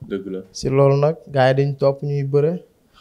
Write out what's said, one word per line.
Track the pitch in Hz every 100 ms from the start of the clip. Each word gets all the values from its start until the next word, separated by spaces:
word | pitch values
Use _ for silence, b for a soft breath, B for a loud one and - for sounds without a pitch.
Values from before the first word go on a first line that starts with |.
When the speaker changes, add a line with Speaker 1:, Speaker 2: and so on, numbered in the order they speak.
| 107
Speaker 1:
Dëgg | 98 95
la. | 95 -
Speaker 2:
Si | - 131
loolu | 135 139 139
nag, | 143 165 -
gars | 139 131
yi | 135 139
dañ | 139
topp | 139 139
ñuy | 147 143
bëre, | 139 143 151 180 - _ _ b